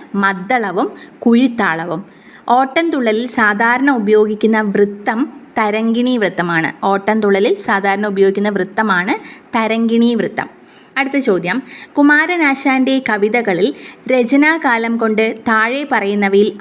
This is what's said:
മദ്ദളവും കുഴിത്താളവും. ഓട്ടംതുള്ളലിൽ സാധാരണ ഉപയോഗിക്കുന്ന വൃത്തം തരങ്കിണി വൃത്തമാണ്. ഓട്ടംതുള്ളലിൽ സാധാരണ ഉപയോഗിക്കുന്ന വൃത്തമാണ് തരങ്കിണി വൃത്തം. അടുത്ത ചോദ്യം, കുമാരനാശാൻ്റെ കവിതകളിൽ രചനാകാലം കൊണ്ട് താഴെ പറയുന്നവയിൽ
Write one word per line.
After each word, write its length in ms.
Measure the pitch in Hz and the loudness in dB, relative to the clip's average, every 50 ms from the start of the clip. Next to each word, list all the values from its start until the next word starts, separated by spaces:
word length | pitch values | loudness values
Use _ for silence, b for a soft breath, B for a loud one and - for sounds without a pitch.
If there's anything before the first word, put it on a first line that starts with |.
| - - - 196 202 | -8 -8 -4 -2 0
മദ്ദളവും 680 | 196 196 185 180 196 254 247 220 196 170 190 269 415 B B B B B - - | 0 -2 -2 -4 -2 -2 -2 -2 -2 -2 -2 -4 -4 B B B B B -2 2
കുഴിത്താളവും. 760 | 240 233 233 262 262 240 233 202 180 160 165 165 - 156 170 202 B B B B B B B B B 240 254 | 2 4 4 4 2 0 0 0 0 0 -2 -4 -6 -8 -8 -10 B B B B B B B B B 2 2
ഓട്ടംതുള്ളലിൽ 640 | 269 262 262 330 339 339 311 277 240 226 214 220 240 247 - 254 | 2 2 0 -2 0 0 0 0 0 0 0 0 -2 -4 -2 0
സാധാരണ 500 | 220 208 208 208 226 233 240 254 269 294 277 233 | 2 2 2 2 2 2 2 2 2 2 2 2
ഉപയോഗിക്കുന്ന 600 | 202 202 214 214 214 214 214 208 - 220 220 220 214 202 196 | 2 4 4 4 4 2 0 0 0 2 2 2 0 0 2
വൃത്തം 440 | 202 202 202 202 - - 247 220 226 285 - - - - - - 240 | 2 0 0 0 -6 -6 -4 -2 -2 -4 -6 -6 -16 -16 -8 -4 -2
തരങ്കിണി 560 | 220 208 208 220 226 226 226 233 247 254 254 233 208 | -2 -2 -2 -2 0 0 0 0 0 0 0 0 0
വൃത്തമാണ്. 460 | 180 190 165 175 175 170 160 165 - - - - 202 196 | -2 -2 -2 -4 -2 0 -2 -2 -2 -4 -4 -2 -2 0
ഓട്ടംതുള്ളലിൽ 600 | 196 196 208 214 220 208 202 196 196 202 254 381 202 - | 0 0 0 0 0 2 2 2 2 2 0 0 -2 -2
സാധാരണ 380 | - 214 196 190 202 196 202 208 208 196 | -2 -2 0 0 0 -2 -2 -2 -2 0
ഉപയോഗിക്കുന്ന 380 | 196 196 196 190 202 202 208 202 190 | 2 2 2 2 0 -2 -2 -2 -2
വൃത്തമാണ് 560 | 180 - - - 220 214 190 175 180 202 302 440 B B B B B - - | -4 -4 -4 -2 -2 0 0 0 0 -2 -4 -4 B B B B B -6 -4
തരങ്കിണി 540 | 233 226 214 220 226 233 226 226 233 233 240 240 220 | -2 -2 0 0 0 0 0 2 2 2 2 2 0
വൃത്തം. 280 | - 156 - - - - - - B B B B B B B 262 | -2 -4 -4 -8 -10 -10 -10 -20 B B B B B B B -4
അടുത്ത 180 | 277 269 269 277 262 | -4 -2 -2 -2 0
ചോദ്യം, 320 | 240 190 175 170 175 190 254 B B B B B B - | 0 0 0 -2 -4 -6 -6 B B B B B B 0
കുമാരനാശാൻ്റെ 960 | 285 285 285 294 302 320 320 359 339 311 277 269 262 - 277 262 262 262 254 269 269 262 - | 2 4 4 4 4 2 0 0 0 0 0 0 0 0 0 0 2 2 2 0 0 0 -2
കവിതകളിൽ 580 | 214 208 202 214 220 240 233 214 185 165 190 269 285 B B B B B - 226 | -2 0 0 0 0 0 0 0 0 0 0 -2 -4 B B B B B -4 -2
രചനാകാലം 840 | 262 254 240 233 277 277 294 302 330 330 320 277 233 226 226 233 233 226 | 0 0 2 2 2 2 4 2 2 0 0 0 0 0 -2 -2 -2 -2
കൊണ്ട് 200 | 233 220 214 202 226 220 233 220 - 247 | 0 0 0 0 0 -2 -2 -4 -2 0
താഴെ 340 | 220 220 220 233 254 277 294 294 | 2 2 2 0 -2 -4 -4 -2
പറയുന്നവയിൽ 580 | 262 220 202 196 208 202 202 196 196 196 208 220 214 - | -2 -2 0 0 0 0 0 2 4 4 2 2 0 0